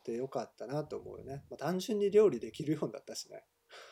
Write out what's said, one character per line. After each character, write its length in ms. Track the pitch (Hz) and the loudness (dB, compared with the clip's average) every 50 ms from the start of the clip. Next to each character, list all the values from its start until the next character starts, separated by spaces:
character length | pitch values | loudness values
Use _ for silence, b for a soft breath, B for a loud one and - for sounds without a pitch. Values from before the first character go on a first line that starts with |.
| - | -8
て 100 | - 117 | -6 -4
よ 120 | 117 131 | -4 -4
か 160 | 131 - 131 110 | -4 -4 -6 -6
っ 120 | - _ | -6 _
た 100 | - 110 | -12 -8
な 160 | 107 135 151 151 | -4 -4 -4 -4
と 140 | 147 - | -4 -6
思 180 | - - 104 104 | -8 -8 -10 -12
う 40 | - | -12
よ 60 | - | -10
ね。 200 | 127 139 143 - - | -10 -10 -10 -10 -12
ま 60 | 135 | -10
あ、 20 | |
単 220 | - 135 151 180 185 | -6 -2 -2 -2 -2
純 220 | 185 - 220 208 | 0 0 0 2
に 100 | 202 202 | 2 6
料 180 | 185 208 220 190 | 8 8 8 8
理 120 | 143 117 | 6 4
で 100 | - 113 | -4 -6
き 140 | - - 156 | -8 -6 -2
る 80 | 139 156 | 0 0
よ 80 | 147 - | 0 0
う 40 | |
に 60 | 117 107 | -4 -4
な 60 | - | -6
っ 60 | - | -12
た 100 | - - | -10 -10
し 160 | - - - | -10 -10 -12
ね。 140 | - - - _ _ _ _ _ B B B B | -14 -18 -18 _ _ _ _ _ B B B B